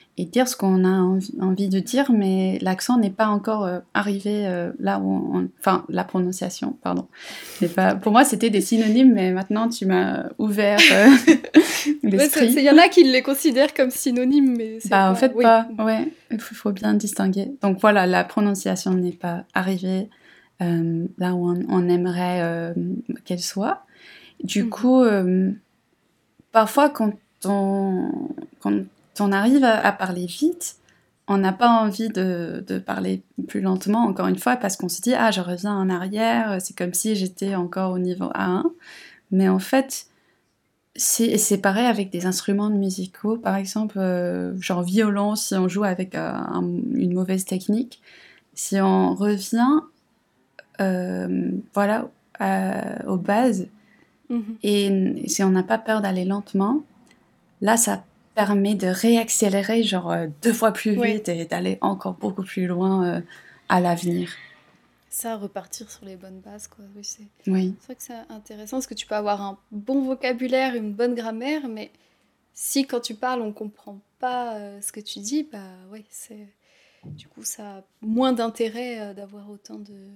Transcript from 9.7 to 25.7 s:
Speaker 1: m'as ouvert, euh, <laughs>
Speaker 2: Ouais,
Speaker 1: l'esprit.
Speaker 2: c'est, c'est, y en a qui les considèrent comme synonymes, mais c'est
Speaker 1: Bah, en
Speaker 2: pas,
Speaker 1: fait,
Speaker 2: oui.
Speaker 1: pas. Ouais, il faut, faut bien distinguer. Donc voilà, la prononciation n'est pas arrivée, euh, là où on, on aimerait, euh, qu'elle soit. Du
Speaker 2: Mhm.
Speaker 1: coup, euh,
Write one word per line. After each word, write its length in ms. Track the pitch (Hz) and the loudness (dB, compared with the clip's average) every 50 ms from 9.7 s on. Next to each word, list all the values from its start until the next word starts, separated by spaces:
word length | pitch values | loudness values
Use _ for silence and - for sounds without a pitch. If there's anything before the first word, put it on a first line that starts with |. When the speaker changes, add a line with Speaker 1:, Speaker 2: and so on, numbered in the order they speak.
| 233 - 196 | -2 -2 0
Speaker 1:
m'as 380 | 190 185 180 190 190 190 - - - - - | 2 2 2 2 0 -2 -4 -6 -8 -6 -4
ouvert, 400 | 214 214 202 202 214 202 208 208 208 208 185 | -2 0 0 2 2 4 6 6 6 8 8
euh, 160 | 190 208 254 277 | 10 10 10 10
<laughs> 100 | 247 - - 311 - - - - 302 349 - - - - 294 302 - - | 10 10 8 6 6 4 4 6 6 6 6 2 -2 -2 -2 -2 0 0
Speaker 2:
Ouais, 80 | 220 | 2
Speaker 1:
l'esprit. 380 | 190 196 285 294 - 311 254 226 | 4 4 4 4 4 4 4 4
Speaker 2:
c'est, 40 | 254 | 4
c'est, 100 | 294 269 | 4 6
y 80 | 285 | 8
en 60 | 285 | 10
a 120 | 320 349 349 | 10 10 10
qui 140 | - 370 330 | 10 8 8
les 180 | 269 254 254 254 | 8 6 4 2
considèrent 500 | - 277 269 - 320 233 254 277 294 - | 0 -2 0 2 2 4 4 4 2 4
comme 180 | - 269 254 | 2 2 2
synonymes, 640 | - - - 277 240 247 254 254 277 294 277 262 247 233 | 0 -2 -2 -2 0 0 2 4 4 6 6 4 4 0
mais 200 | 220 220 220 220 | -2 -6 -8 -10
c'est 100 | 220 202 | -2 2
Speaker 1:
Bah, 180 | 208 196 196 190 | 4 4 6 4
en 40 | 185 | 4
Speaker 2:
pas, 40 | 185 | 4
Speaker 1:
fait, 140 | 262 262 214 | 2 2 2
Speaker 2:
oui. 80 | 226 247 | 4 6
Speaker 1:
pas. 240 | 226 226 226 226 233 226 214 | 8 8 6 6 2 -4 -2
Ouais, 340 | 220 220 220 220 - 311 - - _ _ | 0 0 0 0 -2 -4 -8 -10 _ _
il 80 | 233 214 | -8 -8
faut, 140 | - - 220 | -8 -10 -14
faut 180 | - - 208 196 | -6 -4 -4 -4
bien 200 | 190 214 214 208 | -2 0 2 2
distinguer. 580 | 208 214 202 - - 196 190 185 196 196 254 277 - - | 2 0 0 -2 0 0 0 0 0 -2 -6 -6 -4 -2
Donc 180 | 202 190 190 | -2 0 2
voilà, 260 | - 214 202 202 185 | 4 4 4 4 4
la 160 | 180 185 180 180 | 4 2 2 0
prononciation 680 | 185 - 220 208 202 202 190 - 196 185 185 - 196 185 | 0 0 0 0 0 0 -2 -2 -4 -4 -2 -2 0 0
n'est 200 | 185 180 180 175 | 0 0 -2 -4
pas 320 | - - 175 170 175 - - - | -6 -8 -6 -6 -8 -10 -6 -6
arrivée, 560 | 190 185 185 190 185 190 185 190 190 196 208 - _ _ - - - _ _ _ - | -4 -2 -2 -2 -2 -2 -2 -2 -2 -4 -6 -10 _ _ -20 -20 -20 _ _ _ -4
euh, 460 | 180 175 170 170 165 165 165 165 170 185 - | -2 0 0 0 0 0 -2 -2 -4 -6 -6
là 160 | - 180 180 180 | -4 -2 -2 0
où 140 | 180 175 175 | 0 0 0
on, 120 | 175 175 185 - | 0 -2 -2 0
on 200 | 196 185 175 175 | 0 2 2 2
aimerait, 540 | 175 175 175 180 175 175 180 180 180 180 170 | 2 2 2 0 -2 -2 -2 -2 -2 -2 -2
euh, 320 | 170 170 170 170 170 170 175 175 175 185 - - - - - - | -2 -2 -4 -6 -6 -4 -4 -4 -4 -6 -6 -8 -8 -10 -12 -8
qu'elle 160 | - 185 175 | -8 -6 -6
soit. 460 | 175 - - 190 202 240 - - - _ _ _ - - - - - - - - - | -6 -6 -6 -4 -2 -2 -4 -4 -8 _ _ _ -20 -20 -20 -20 -20 -20 -14 -12 -10
Du 200 | - - 202 220 | -4 -2 -2 -2
Speaker 2:
Mhm. 60 | 226 | -2
Speaker 1:
coup, 320 | 202 - - 247 254 262 254 | -2 0 2 4 6 6 6
euh, 480 | 226 208 196 185 180 185 185 190 190 202 - - _ | 6 4 4 2 2 2 2 2 0 -2 -4 -10 _